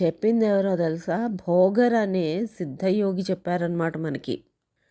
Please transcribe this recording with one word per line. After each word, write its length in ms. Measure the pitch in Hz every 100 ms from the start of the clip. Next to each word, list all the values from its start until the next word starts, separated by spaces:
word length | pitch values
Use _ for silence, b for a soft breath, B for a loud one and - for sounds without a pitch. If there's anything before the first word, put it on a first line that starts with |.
చెప్పింది 440 | 170 165 214 233 220
ఎవరో 300 | 202 196 180
తెలుసా? 500 | 165 165 180 180 233
భోగర్ 680 | 190 - 175 185 202 240
అనే 520 | 233 202 185 165 170 220
సిద్ధయోగి 760 | - 160 131 190 208 196 185
చెప్పారన్నమాట 760 | 190 185 - 175 170 170 165 156
మనకి. 460 | 160 139 - 110 - _ _ _ _